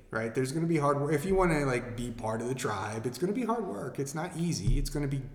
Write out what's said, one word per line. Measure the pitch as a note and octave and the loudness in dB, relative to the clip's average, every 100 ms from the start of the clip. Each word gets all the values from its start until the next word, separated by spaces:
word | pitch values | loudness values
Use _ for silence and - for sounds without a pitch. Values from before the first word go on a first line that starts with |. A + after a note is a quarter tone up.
| - | -6
right? | A2+ A2+ | -4 -2
There's | C3+ C3 | 0 0
gonna | D#3+ E3 | 0 2
be | D#3 | 4
hard | C#3+ C#3 | 4 2
work. | C#3+ | 2
If | D3 | 2
you | F#3+ F#3+ | 4 4
wanna, | F3+ D3+ C#3 | 4 4 2
like, | B2 A2+ A2 | 0 -2 -6
be | A#2+ | -6
part | A#2 A2 A2+ | -4 -4 -2
of | A#2+ | -2
the | |
tribe, | B2+ A#2+ G2+ G#2 A2 B2 | -2 -2 -2 -4 -4 -4
it's | - | -2
gonna | F3+ | 0
be | A#3+ | 0
hard | A3 A#3+ | 0 0
work. | F#3+ D4+ C3 C#3 | -2 -4 -6 -6
It's | C#3 | -4
not | D#3 F3+ D#3 | -4 -4 -2
easy. | E3+ A2 G#2 C#3 | 0 2 2 2
It's | C3+ | 2
gonna | D3+ C#3 | 0 -2
be | C#3 B2 | -2 -6